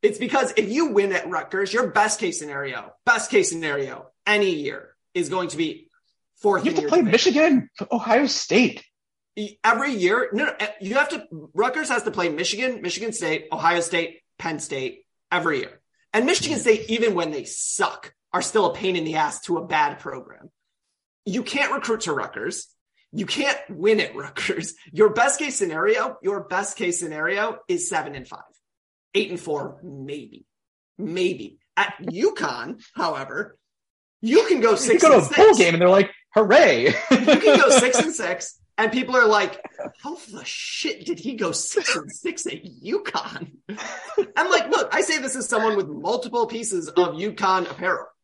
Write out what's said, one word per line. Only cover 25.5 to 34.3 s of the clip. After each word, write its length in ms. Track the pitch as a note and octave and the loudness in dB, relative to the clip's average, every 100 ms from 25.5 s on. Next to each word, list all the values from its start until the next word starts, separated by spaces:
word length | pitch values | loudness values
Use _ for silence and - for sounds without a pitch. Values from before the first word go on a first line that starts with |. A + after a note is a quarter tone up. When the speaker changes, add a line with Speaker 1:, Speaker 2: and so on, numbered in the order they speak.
| - | -4
Speaker 1:
scenario, 600 | F#3 D#3 G3 A#3 A3 - | -4 0 0 0 -2 -4
your 220 | F#3+ G3+ | -4 -4
best 320 | - F3+ G3+ - | -4 -4 -4 -4
case 240 | F3+ E3+ | -4 -4
scenario 580 | E3+ D#3 D#3+ G3+ G#3+ - - | -6 -4 -2 -2 -4 -6 -4
is 220 | F3 - | -4 -2
seven 260 | E3 D3 | -4 -6
and 140 | C#3 B2 | -12 -16
five, 140 | - - _ _ _ _ _ _ | -18 -20 _ _ _ _ _ _
eight 160 | G3 F3 | -2 -2
and 100 | F3 | -6
four, 380 | - D3 C3+ - | -6 -6 -6 -12
maybe, 600 | E3+ C#3 C3+ D3 B2 - _ _ _ _ _ - | -18 -14 -12 -12 -14 -20 _ _ _ _ _ -12
maybe. 600 | F#3 F3 F3+ C#3+ G#2 _ _ - | -8 -2 -2 -2 -12 _ _ -4
At 160 | G3 - | -4 -6
uconn, 800 | F#3+ E3+ F#4 G#4 - A#3+ B2 A3 - | -10 -2 -2 0 -6 -6 -10 -12 -16
however, 600 | - E3+ C#3 C3+ C#3+ - _ _ _ _ _ _ _ | -6 -4 -4 -8 -10 -10 _ _ _ _ _ _ _
you 240 | A3 | 2